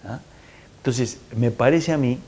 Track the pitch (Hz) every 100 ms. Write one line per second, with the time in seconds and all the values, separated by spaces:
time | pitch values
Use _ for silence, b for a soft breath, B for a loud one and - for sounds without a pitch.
0 | 95 123 - B B B B - 131 120
1 | 123 - - 113 120 - 120 165 156 156
2 | 127 131